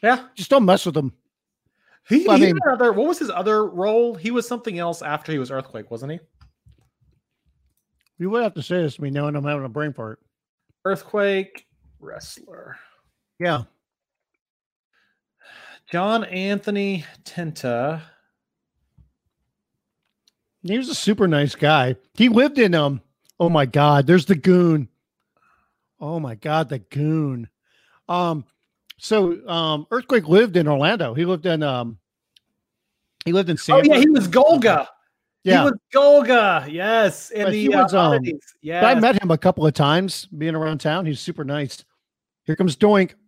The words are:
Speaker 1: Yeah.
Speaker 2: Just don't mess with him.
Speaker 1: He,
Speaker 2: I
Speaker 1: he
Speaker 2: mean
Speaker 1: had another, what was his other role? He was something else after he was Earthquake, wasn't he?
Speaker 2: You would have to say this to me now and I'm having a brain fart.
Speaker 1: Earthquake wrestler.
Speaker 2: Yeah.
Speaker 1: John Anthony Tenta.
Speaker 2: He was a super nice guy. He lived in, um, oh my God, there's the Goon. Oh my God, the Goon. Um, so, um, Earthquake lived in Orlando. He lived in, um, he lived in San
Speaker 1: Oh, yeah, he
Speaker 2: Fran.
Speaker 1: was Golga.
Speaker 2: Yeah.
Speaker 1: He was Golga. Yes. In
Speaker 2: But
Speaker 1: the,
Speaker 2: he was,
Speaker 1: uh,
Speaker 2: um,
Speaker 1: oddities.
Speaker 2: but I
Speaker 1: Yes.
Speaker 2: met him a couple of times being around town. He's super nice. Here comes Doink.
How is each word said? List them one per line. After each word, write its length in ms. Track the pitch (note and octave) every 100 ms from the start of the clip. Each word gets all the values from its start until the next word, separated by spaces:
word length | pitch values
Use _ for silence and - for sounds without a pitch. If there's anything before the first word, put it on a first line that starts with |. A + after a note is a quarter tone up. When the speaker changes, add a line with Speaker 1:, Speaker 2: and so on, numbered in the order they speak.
Speaker 1:
Yeah. 240 | G#3+ B3 - -
Speaker 2:
Just 140 | F3+
don't 160 | C4+ G3+
mess 200 | F#3+ -
with 100 | D#3
him. 180 | C3+ - _ _ _ _ _ _ _ _ _
Speaker 1:
He, 200 | B3 F#4
Speaker 2:
I 100 | G4+
Speaker 1:
he 80 | F4+
Speaker 2:
mean 80 | -
Speaker 1:
had 20 | E4+
another, 280 | B3 A#3+
what 140 | G3+ C#4+
was 120 | F4
his 100 | C4+
other 360 | F3 F#3+ G#3+ G#3+
role? 500 | F3 G3 A3 A#3+ G3+
He 160 | F#3
was 160 | A#3+ A#3
something 320 | A#3+ A#3 E3+
else 220 | E3+ E3
after 300 | D3+ D3+ -
he 80 | D3+
was 120 | B2+
Earthquake, 400 | C3+ C3 A2+ G#2
wasn't 220 | A2+ C3+
he? 60 | E3 _ _ - _ _ _ _ _ _ _ _ _ _ _ _ _ _ _ _ _
Speaker 2:
You 120 | F3
would 140 | A3
have 100 | A3+ E3
to 80 |
say 180 | C3+ F3+
this 140 | D#3+ -
to 60 |
me 60 | C#3+
now 180 | C#3+ D3
and 100 | D3
I'm 60 |
having 220 | C#3+ D3 C3+
a 40 |
brain 240 | A#2 D3+
fart. 260 | C3 A2 A2 _ _ _ _ _ _ F#3+
Speaker 1:
Earthquake 840 | F#3+ - G#3+ G3+ G3 G3 - _ _ _ _
wrestler. 760 | - - - - - - - - _ _ _ _ _ _
Speaker 2:
Yeah. 240 | F3 D3 - _ _ _ _ _ _ _ _ _ _ _ _ _ _ _ _ _ _ - - - _
Speaker 1:
John 320 | E3+ G3 A3+ G#3
Anthony 800 | F#3 F#3+ G3+ G3+ G3+ G3+ F#3+ D3+ _
Tenta. 760 | - - E3 D3+ B2+ A#2+ C3+ D#3+ D#3+ _ _ _ _ _ _ _ _ _ _ _ _ _ _ _ _ _ _ _ _ _ _ _ _ _
Speaker 2:
He 140 | F3 A3
was 120 | B3+
a 60 | D4
super 320 | - G#3 G3
nice 280 | D3+ C#3+ -
guy. 400 | D3 D#3 B2+ C3 _
He 160 | - B3
lived 300 | A3+ C#4+ C#4+
in, 160 | A3 E3+
um, 260 | C#3+ C3+ _ _ _ _
oh 100 | E3+
my 160 | D#3+ C#3
God, 420 | D3 D3 C#3+ C3+
there's 180 | F3+ D3+
the 100 | F3
Goon. 520 | F3+ F3+ F3 D#3 B2 _ _ _ _ _ _ _ _ _ _ _
Oh 200 | D3 E3
my 160 | D3 G#2+
God, 340 | D#3 D#3 D#3
the 100 | C3
Goon. 680 | G2+ C#3 D3+ D#3+ D3 B2+ A2+ _ _ _ _ _ -
Um, 380 | F3 F3 D#3+ B2 _ _ _ _ -
so, 480 | - A3 F#3+ E3+ A3+
um, 400 | E3+ D#3+ D3+ D#3
Earthquake 380 | A#3+ - B3 D#3
lived 280 | F3+ A#3 F3
in 100 | D3+
Orlando. 460 | C#3+ D3 A3+ C#3+ A#2+
He 100 | F3
lived 200 | F#3 E3+
in, 160 | D#3+
um, 340 | D3 B2+ A#2 A2 _ _ _ _ _ _ _ _ _ _ _ _ -
he 80 |
lived 160 | F3+ F3+
in 80 | E3
San 200 | - C4
Speaker 1:
Oh, 40 |
yeah, 120 | C#4+ C#4+
he 80 |
Speaker 2:
Fran. 100 | D4
Speaker 1:
was 140 | D4 F#3
Golga. 600 | A3+ D4 E4 A3+ E3 C3+ _ _ _ _ _
Speaker 2:
Yeah. 200 | F#3 F#3
Speaker 1:
He 80 | C#4+
was 80 | A3 _
Golga. 800 | C4+ C#4+ C#4+ A#3+ B3 G#3 E3 C#3+
Yes. 600 | D#3+ G3 A3+ G#3 - -
In 120 | G#3 G3+
Speaker 2:
But 60 |
Speaker 1:
the, 100 | G#3+
Speaker 2:
he 80 | A#3+
was, 240 | - -
Speaker 1:
uh, 60 | G4
Speaker 2:
um, 140 | E3+
Speaker 1:
oddities. 260 | - - D3 _ _
Speaker 2:
but 200 | D3+ E3+
I 80 | G3+
Speaker 1:
Yes. 80 | B3+
Speaker 2:
met 200 | A3+ G3+
him 100 | F#3
a 60 | D#3+
couple 280 | F#3 F3+ D#3
of 80 |
times 520 | C#3+ C#3+ D#3+ F#3+ - -
being 260 | D#3 D#3 D#3+
around 220 | D#3 D#3
town. 260 | D#3 D#3 D#3+
He's 120 | C#3
super 240 | - E3+
nice. 400 | C#3 D3 C#3+ - _ _ _ _ _ _ -
Here 100 | D#3
comes 200 | F#3 -
Doink. 360 | G#3 G#3 F#3 -